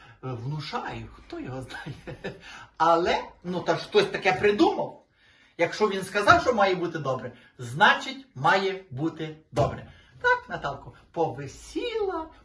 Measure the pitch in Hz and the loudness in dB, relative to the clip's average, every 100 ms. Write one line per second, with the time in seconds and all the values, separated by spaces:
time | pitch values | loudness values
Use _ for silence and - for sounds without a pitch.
0 | - - 131 117 123 156 - 240 - 117 | -20 -14 -10 -8 -8 -8 -6 -8 -8 -10
1 | 113 - - 349 262 131 123 - - - | -14 -18 -16 -12 -10 -10 -12 -12 -12 -14
2 | - 123 190 - - - - - 165 170 | -14 -12 -12 -12 -16 -18 -10 2 4 6
3 | 196 - - - 180 175 - 160 - 208 | 4 0 -4 -10 -6 -4 0 -2 2 2
4 | - 202 190 - 208 208 370 381 - - | 2 2 0 2 4 6 4 2 -4 -10
5 | _ _ _ _ _ - 170 - 214 190 | _ _ _ _ _ -2 0 2 0 0
6 | 180 208 196 349 262 220 196 175 170 160 | -4 2 6 6 6 4 4 2 -2 -4
7 | 139 120 117 - - - 120 143 233 269 | -4 -4 -6 -14 -20 -14 -8 4 4 4
8 | 269 - - 131 147 196 190 185 - 131 | -2 -12 -14 -2 2 2 2 -4 -8 -6
9 | 160 - 156 - _ - - - - - | -4 -4 -10 -12 _ -2 -2 -2 -14 -20
10 | _ - 494 494 - 170 139 - - - | _ -2 2 2 -2 -8 -6 -8 -12 -20
11 | _ 170 156 143 143 - - 339 480 440 | _ -2 -2 -2 -12 -14 -10 -6 -4 -2
12 | 392 339 320 - | -2 -4 -8 -14